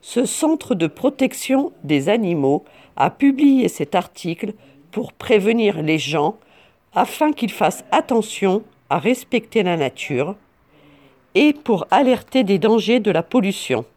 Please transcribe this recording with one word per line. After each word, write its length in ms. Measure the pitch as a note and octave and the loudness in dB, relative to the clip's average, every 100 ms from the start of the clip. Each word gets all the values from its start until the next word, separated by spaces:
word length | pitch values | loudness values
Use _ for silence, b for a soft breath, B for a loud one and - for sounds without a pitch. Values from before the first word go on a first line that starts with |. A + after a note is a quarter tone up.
Ce 240 | - A#3 B3+ | -4 -2 -2
centre 480 | - D#4 D#4+ - | -2 -2 -2 -2
de 120 | G#3 D#3+ | -2 -2
protection 840 | - C4 C#4+ C4 - - C4 D4+ - | -2 -4 0 -4 -2 -2 -2 -2 -8
des 260 | C#3+ D3 C#3 | -2 0 2
animaux 540 | A3+ G3 E3+ C3+ C#3+ - b b - | 0 0 0 0 0 -4 b b -2
a 120 | C3+ | -2
publié 600 | - C#4 C4+ C#4+ C4+ G3+ | 2 2 4 4 4 2
cet 260 | - D3 | -2 -2
article 580 | F3+ F3+ - F3 E3+ G#3 - b b b | -2 -4 -10 -8 -8 -10 -12 b b b
pour 240 | - A#3 | -10 -10
prévenir 680 | _ - G#3+ F#3+ A#3 G#3+ E3 | _ 2 2 4 2 2 0
les 180 | D3+ D#3 | 0 -2
gens 380 | C#3+ D#3 D3+ A3 b b b b _ | 0 -2 -2 -4 b b b b _
afin 380 | - B3+ - D4+ | -2 -2 0 -2
qu'ils 180 | D4 A3 | -2 -6
fassent 340 | - D#3+ - - | -2 -2 -2 -2
attention 680 | - D#4 A#3+ G#3+ - G3 F#3+ A3 _ _ | -2 0 -2 -2 -2 0 0 -4 _ _
à 80 | D3+ | -2
respecter 640 | G3+ B3 - A#3+ A3+ A3+ | 0 -2 -2 -6 -2 -2
la 160 | F#3 E3+ | 0 0
nature 580 | C3+ - - C3 D3 G3+ _ _ _ b b b b b _ | -2 -6 -6 -4 -4 -8 _ _ _ b b b b b _
et 200 | F#3+ D4 | 2 2
pour 320 | D4 - G3+ - | 2 -2 -2 2
alerter 540 | F#3 C4 B3 - C4 | 2 2 0 0 0
des 140 | G3+ G3 | 2 2
dangers 420 | G#3 A3+ F#3 B3 | 2 2 2 0
de 100 | G#3 | 2
la 120 | E3 | -2
pollution. 640 | E3+ B3+ G3 G3 - A#2 A#2 | 0 0 0 -4 -4 -4 -4